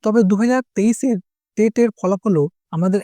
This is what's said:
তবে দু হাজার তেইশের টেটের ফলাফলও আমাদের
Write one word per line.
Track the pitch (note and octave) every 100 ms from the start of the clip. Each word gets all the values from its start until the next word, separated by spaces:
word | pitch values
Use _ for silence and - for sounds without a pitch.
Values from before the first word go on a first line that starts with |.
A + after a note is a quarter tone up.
তবে | G#3+ A3 F#3+
দু | G3+
হাজার | A#3+ B3+ - -
তেইশের | G#3+ A3+ C4+ G#3 _ _ _ -
টেটের | A3 A#3+ A#3 -
ফলাফলও | F#3 G3 A3 E3+ D3 _ _ D#3+
আমাদের | F#3 G3